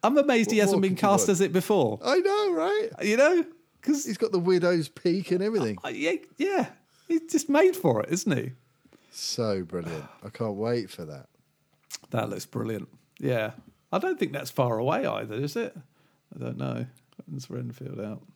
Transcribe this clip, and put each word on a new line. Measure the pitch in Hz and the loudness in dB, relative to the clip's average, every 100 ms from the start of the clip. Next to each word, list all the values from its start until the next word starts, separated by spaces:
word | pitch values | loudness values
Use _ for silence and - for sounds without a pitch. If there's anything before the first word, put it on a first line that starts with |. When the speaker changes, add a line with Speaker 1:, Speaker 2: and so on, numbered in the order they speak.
Speaker 1:
I'm | 214 285 | 4 4
amazed | 285 240 214 | 4 4 4
he | 220 | 4
Speaker 2:
What | |
Speaker 1:
hasn't | 202 196 | 6 4
Speaker 2:
more | |
Speaker 1:
been | 190 180 | 2 2
Speaker 2:
could | |
you | 208 | 4
Speaker 1:
cast | 196 | 4
Speaker 2:
want? | - | 4
Speaker 1:
as | 185 | 2
it | 190 | 2
before. | 175 175 208 123 107 | 2 2 2 2 0
Speaker 2:
I | - 302 | 0 2
know, | 370 415 415 | 2 2 0
right? | 330 330 415 453 - | 0 0 0 -2 -4
Speaker 1:
You | - 226 | -2 4
know? | 285 359 320 - _ _ | 4 4 0 -8 _ _
'Cause | - 285 285 | -2 -2 -2
Speaker 2:
He's | 208 | -4
got | 214 | 0
the | 190 | 0
widow's | 175 185 175 180 147 | 2 4 4 2 0
peak | - 180 175 180 | -2 0 0 0
and | 180 | 0
everything. | 202 220 120 101 | 0 0 -2 -4
Speaker 1:
Uh, | - | -8
yeah, | 117 165 339 - _ | -4 -2 -2 -6 _
yeah. | 339 381 - - _ _ _ | -2 0 -2 -6 _ _ _
He's | 330 330 | -2 0
just | 320 - | -2 2
made | 285 370 - | 4 4 4
for | 160 113 | 2 2
it, | - | 0
isn't | 175 214 139 | -2 0 -2
he? | 123 127 _ _ _ _ _ | -2 -10 _ _ _ _ _
Speaker 2:
So | - - - 113 98 | -12 -8 -4 -2 -2
brilliant. | 85 90 85 80 73 - | -4 -6 -6 -10 -12 -18
I | 104 | -18
can't | - 113 101 | -6 -6 -4
wait | 113 120 95 | -2 -2 -4
for | - 80 | -12 -14
that. | 71 - _ _ _ _ _ _ - _ | -14 -18 _ _ _ _ _ _ -18 _
Speaker 1:
That | 120 110 | -4 -2
looks | 98 - | -6 -8
brilliant. | 117 113 107 - _ _ _ | -6 -4 -6 -8 _ _ _
Yeah. | 139 123 107 - - _ _ | -2 0 -2 -6 -20 _ _
I | 180 | -2
don't | 370 359 | -2 -2
think | 170 | -2
that's | 139 131 | -4 -8
far | - 127 110 | -2 0 0
away | 127 185 269 | 0 0 -2
either, | 104 110 107 | -4 -6 -6
is | 143 233 | -6 -4
it? | 226 - - _ _ _ _ - | -8 -10 -20 _ _ _ _ -12
I | |
don't | 62 - | -10 -6
know. | 67 60 127 _ _ _ - | -6 -6 -8 _ _ _ -14
When's | 143 131 | -14 -10
Renfield | 123 120 117 131 127 | -10 -10 -12 -12 -10
out? | 107 107 - | -10 -12 -16